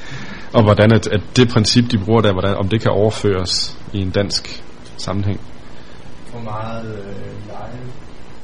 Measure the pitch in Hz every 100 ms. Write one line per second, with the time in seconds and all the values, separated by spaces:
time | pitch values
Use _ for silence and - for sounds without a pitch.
0 | - - - - - 120 107 104 110 110
1 | - 101 - - 120 120 104 123 120 113
2 | 98 117 104 92 98 101 98 110 110 98
3 | 107 - 104 92 92 - - - - 104
4 | 95 101 98 - - - - - - -
5 | - 95 101 92 - - - - - -
6 | - - - 120 113 110 113 113 113 104
7 | 98 98 98 101 104 101 113 120 127 127
8 | - - - -